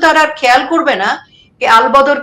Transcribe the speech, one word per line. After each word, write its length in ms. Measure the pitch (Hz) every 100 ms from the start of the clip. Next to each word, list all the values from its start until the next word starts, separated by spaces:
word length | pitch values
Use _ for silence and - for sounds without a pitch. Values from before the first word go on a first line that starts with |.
তারা 160 | 320 311
আর 60 | - -
খেয়াল 220 | 254 254 -
করবে 220 | 330 302 208
না 80 | 202 269 - _ _ -
কে 60 | 233 226
আলবদর 420 | 233 269 277 285